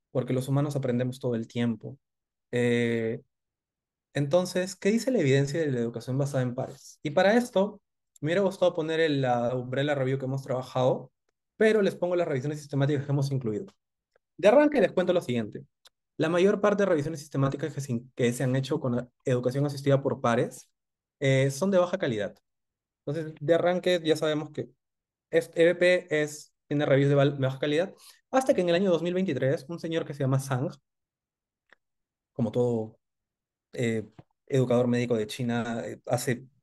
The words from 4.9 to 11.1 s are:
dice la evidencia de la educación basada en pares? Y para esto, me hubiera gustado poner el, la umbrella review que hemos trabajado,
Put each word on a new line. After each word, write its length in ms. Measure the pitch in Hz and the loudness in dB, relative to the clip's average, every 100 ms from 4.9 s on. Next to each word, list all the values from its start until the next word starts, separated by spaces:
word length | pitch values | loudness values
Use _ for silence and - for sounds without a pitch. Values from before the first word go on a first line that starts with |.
dice 220 | 226 247 | 0 0
la 80 | 247 | 2
evidencia 400 | 143 139 139 165 | 4 2 2 0
de 100 | 151 | -2
la 80 | 123 | -2
educación 400 | 117 113 127 131 | -4 -6 -6 -4
basada 240 | 139 139 | -2 -2
en 140 | 123 123 | -2 -4
pares? 420 | - - - - | -8 -12 -20 -12
Y 100 | 156 | -4
para 260 | 147 185 240 | 2 4 4
esto, 440 | 240 190 202 - _ _ _ _ | 2 0 0 -4 _ _ _ _
me 60 | 147 | -2
hubiera 140 | 180 | 0
gustado 340 | 190 190 180 | 0 2 0
poner 240 | 175 156 160 | 2 -2 0
el, 220 | 160 143 | 2 2
la 340 | 127 120 120 | 2 0 0
umbrella 400 | 127 123 131 147 | -2 -4 -2 -2
review 240 | 139 131 131 | 0 -2 -2
que 60 | |
hemos 180 | 131 135 | -4 -6
trabajado, 680 | 135 127 123 131 127 190 - | -4 -6 -4 0 0 0 -4